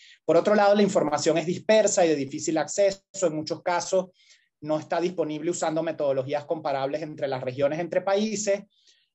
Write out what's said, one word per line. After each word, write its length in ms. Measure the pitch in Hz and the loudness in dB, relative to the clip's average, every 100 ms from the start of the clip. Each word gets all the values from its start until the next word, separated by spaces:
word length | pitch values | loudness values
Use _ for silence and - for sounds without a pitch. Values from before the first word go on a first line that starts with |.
| - - | -20 -10
Por 120 | - 165 | 2 2
otro 180 | 185 | 4
lado, 220 | 214 202 208 | 4 6 6
la 60 | |
información 560 | 196 180 151 147 165 160 | 4 2 0 0 0 0
es 80 | 160 | 0
dispersa 600 | 139 - 220 202 196 170 | -4 2 4 4 4 4
y 20 | |
de 60 | |
difícil 420 | 147 135 151 160 156 | 2 -2 -6 -2 -2
acceso. 460 | 147 - 196 190 _ - | -2 2 0 0 _ -2
En 120 | 175 | -2
muchos 280 | 156 156 160 | -2 -6 -6
casos 480 | 185 175 165 190 185 _ _ _ _ - | -2 -2 0 -2 -2 _ _ _ _ -12
no 180 | 147 156 | -4 -4
está 220 | - 170 | -2 -2
disponible 500 | 175 180 151 151 165 | -2 -2 -4 -4 -4
usando 320 | 170 165 160 | -2 -2 -2
metodologías 600 | 165 156 143 135 131 143 | -4 -2 -2 0 -2 -4
comparables 580 | 143 160 151 139 139 151 | -4 -4 -2 -2 -2 -4
entre 240 | 156 151 143 | -8 -6 -4
las 160 | 127 | -4
regiones, 380 | 127 123 139 160 | -6 -2 -2 0
entre 220 | 170 185 | -2 -2
países. 600 | 196 202 220 202 208 202 - _ _ _ _ | 0 0 0 -2 -2 -2 -4 _ _ _ _